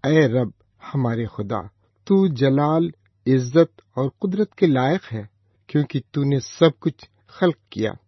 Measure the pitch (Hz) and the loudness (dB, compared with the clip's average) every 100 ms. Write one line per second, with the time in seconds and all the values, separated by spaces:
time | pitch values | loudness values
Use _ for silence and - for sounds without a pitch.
0 | 135 156 143 120 117 - _ _ - 143 | 2 2 2 0 -4 -8 _ _ -8 -4
1 | 120 117 113 - 101 107 92 _ _ _ | -2 -4 -6 -8 -8 -6 -8 _ _ _
2 | - 196 190 131 135 135 147 160 170 - | 0 2 2 0 0 2 0 0 -2 -6
3 | _ _ - 131 123 151 165 - _ - | _ _ 0 0 2 2 2 -2 _ -6
4 | 135 _ 196 196 214 - 180 131 131 180 | -6 _ -6 -2 -4 0 2 2 0 -2
5 | - 110 104 _ _ _ _ 147 143 139 | -4 -12 -12 _ _ _ _ -2 -2 -4
6 | - - 139 139 - - 165 - 165 - | -6 -4 -2 -2 -4 2 2 2 -6 -6
7 | - _ _ - 180 156 _ 101 107 98 | -20 _ _ -2 -2 -2 _ -6 -6 -6